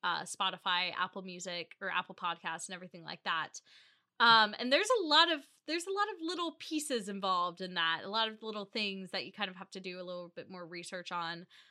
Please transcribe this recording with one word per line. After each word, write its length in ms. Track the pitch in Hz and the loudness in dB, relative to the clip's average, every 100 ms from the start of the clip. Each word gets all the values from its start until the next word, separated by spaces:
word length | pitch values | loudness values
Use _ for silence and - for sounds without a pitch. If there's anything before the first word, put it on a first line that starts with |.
uh, 180 | 180 170 | 0 0
Spotify, 680 | 180 - 190 180 190 180 180 - | -2 -2 -2 0 2 2 2 0
Apple 260 | 185 196 | -4 -4
Music, 480 | 185 180 185 175 160 - | -10 -10 -8 -6 -8 -8
or 80 | 190 | -4
Apple 240 | 175 185 180 | -2 -2 -4
Podcasts, 520 | 180 165 180 160 - | -4 -4 -4 -6 -8
and 80 | 180 | -10
everything 280 | 180 175 | -12 -16
like 200 | 156 175 | -12 -8
that. 380 | 196 165 151 - _ - - _ _ - | -2 -2 -2 -8 _ -20 -20 _ _ 4
Um, 340 | 233 226 208 - | 8 10 8 4
and 120 | 247 | 4
there's 180 | 285 415 494 | 4 4 2
a 60 | 320 | 6
lot 240 | 294 339 | 6 6
of, 80 | 311 - _ - | 4 -2 _ -4
there's 200 | 339 349 | -4 -2
a 40 | |
lot 140 | 392 415 | -2 -2
of 80 | 370 | -2
little 360 | 320 359 339 320 | -6 -2 -4 -6
pieces 480 | - 311 302 247 196 | -6 -4 -2 -4 -4
involved 520 | 196 190 185 175 175 | -4 0 0 0 -2
in 140 | 185 180 | -6 0
that, 260 | 165 160 | 2 0
a 60 | 190 | -2
lot 180 | 220 220 | -2 -2
of 160 | 220 | -2
little 220 | 220 208 196 | -8 -8 -6
things 440 | 233 208 196 185 | -4 -4 -4 -6
that 140 | 196 143 | -6 -8
you 60 | |
kind 180 | 202 196 | -6 -6
of 60 | 180 | -6
have 160 | 190 | -14
to 80 | 190 | -12
do 160 | 185 180 | -10 -10
a 40 | |
little 280 | 180 180 175 175 | -10 -10 -10 -14
bit 140 | - | -14
more 140 | 185 170 | -12 -12
research 440 | 175 170 185 175 | -12 -10 -10 -6
on, 360 | 175 165 170 180 - - | -4 -4 -6 -10 -20 -20